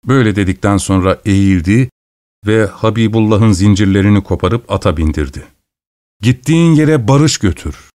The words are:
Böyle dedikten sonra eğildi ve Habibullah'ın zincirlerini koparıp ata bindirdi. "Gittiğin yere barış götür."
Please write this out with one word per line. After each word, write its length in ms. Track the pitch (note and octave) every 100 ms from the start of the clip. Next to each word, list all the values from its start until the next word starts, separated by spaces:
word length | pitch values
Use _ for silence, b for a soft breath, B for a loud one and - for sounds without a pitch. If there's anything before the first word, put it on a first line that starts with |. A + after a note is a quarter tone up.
| B2+
Böyle 280 | C3+ A2
dedikten 420 | G2+ F#2+ - G#2 G2+
sonra 440 | - F#2+ F#2 -
eğildi 640 | G#2 G2 G2 F#2 E2 A2+ C3 _ _ _ _ _
ve 200 | G#2 A2
Habibullah'ın 840 | G#2 - A2 A2 A2 A2+ G#2+ G#2+ A2
zincirlerini 720 | F#2 G2+ G2 G2+ G2 G2 G#2
koparıp 480 | - F2+ A2+ A#2 -
ata 260 | G2+ G2 D#2+
bindirdi. 500 | D#2 D2+ C#2 C2 - _ _ _ _ _ _ _
"Gittiğin 500 | A#2 B2+ D3 E3 E3+
yere 340 | D#3 D3+ D#3 G#2+
barış 300 | C#3 D3+ -
götür." 520 | G2 - D#2+ - -